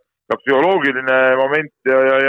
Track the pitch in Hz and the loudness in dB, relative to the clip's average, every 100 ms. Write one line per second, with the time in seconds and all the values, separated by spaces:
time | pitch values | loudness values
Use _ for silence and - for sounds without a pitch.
0 | _ _ - 113 - 131 165 190 139 127 | _ _ -10 -8 -2 0 2 0 -2 -4
1 | 131 131 131 131 135 147 151 _ 131 131 | -2 0 2 2 0 -2 -6 _ -2 0
2 | 131 135 | 2 2